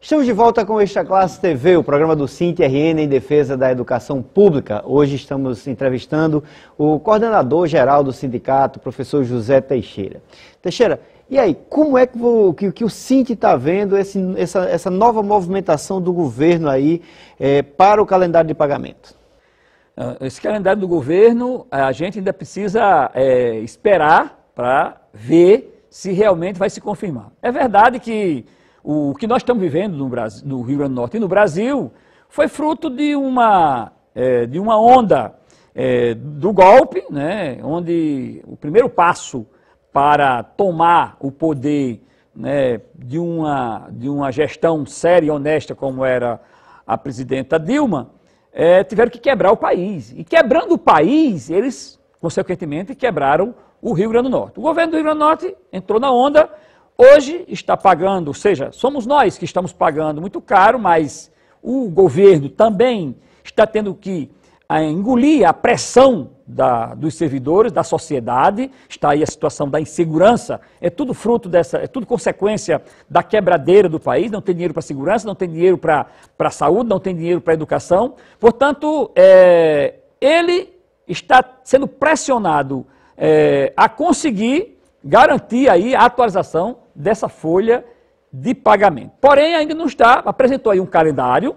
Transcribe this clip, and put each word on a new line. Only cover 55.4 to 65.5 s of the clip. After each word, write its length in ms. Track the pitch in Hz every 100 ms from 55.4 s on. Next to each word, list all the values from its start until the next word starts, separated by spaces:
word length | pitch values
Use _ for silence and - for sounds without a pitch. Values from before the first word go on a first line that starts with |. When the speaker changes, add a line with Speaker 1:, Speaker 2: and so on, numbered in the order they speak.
| 359 - _
Speaker 2:
entrou 280 | 185 - 214
na 120 | 269
onda, 380 | 247 262 294 311 - _ _ _ _
hoje 460 | 247 294 269 339 -
está 280 | 190 - 180
pagando, 520 | 202 175 185 196 156
ou 60 |
seja, 380 | 131 202 165 139
somos 340 | - 233 294 220
nós 320 | 294 226 -
que 80 | 175
estamos 280 | - 180
pagando 480 | - 175 147 156 151
muito 180 | 180 349
caro, 380 | - 202 196 247
mas 520 | 208 165 151 - - _ _ _
o 280 | - 254 240
governo 600 | 160 185 135 196 175 139
também 640 | - 220 196 247 233 156 120 _ _
está 220 | - - 214
tendo 300 | 214 208 175
que, 340 | 190 185 131 _ _ _ _
a, 140 | 156
engolir 640 | 156 156 202 247 277 311
a 60 | 180